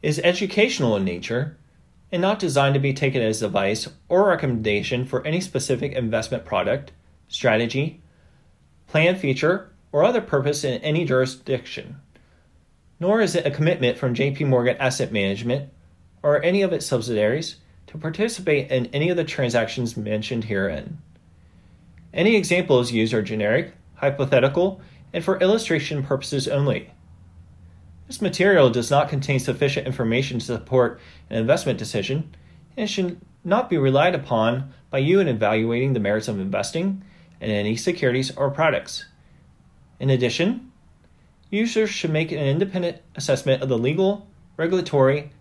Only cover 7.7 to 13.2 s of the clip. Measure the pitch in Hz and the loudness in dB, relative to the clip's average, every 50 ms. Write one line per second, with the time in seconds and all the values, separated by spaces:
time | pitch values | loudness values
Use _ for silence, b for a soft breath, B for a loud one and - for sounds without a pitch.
7.7 | 117 135 143 156 - - b b b b b b b b b b b b b _ | -2 -2 -4 -4 -6 -10 b b b b b b b b b b b b b _
8.7 | _ _ _ _ - 156 151 170 185 185 - 143 131 - - 156 180 202 - - | _ _ _ _ 0 2 2 2 2 2 0 -2 -2 0 2 0 0 0 -4 -12
9.7 | - _ _ _ - 147 165 220 247 233 - - - 143 131 143 147 - - 143 | -20 _ _ _ 0 2 4 4 4 0 -2 0 -2 0 0 0 -2 -2 -2 -4
10.7 | 123 110 - 156 151 165 175 143 131 127 131 127 - - - - 135 120 - - | -4 -4 -2 0 0 0 0 2 2 2 2 0 -2 -10 -6 -4 -4 -4 -4 -8
11.7 | - - - - - - - _ _ b b b b b b b b b b b | -14 -14 -14 -14 -18 -20 -20 _ _ b b b b b b b b b b b
12.7 | _ _ _ _ _ _ 170 180 208 233 | _ _ _ _ _ _ 0 2 2 4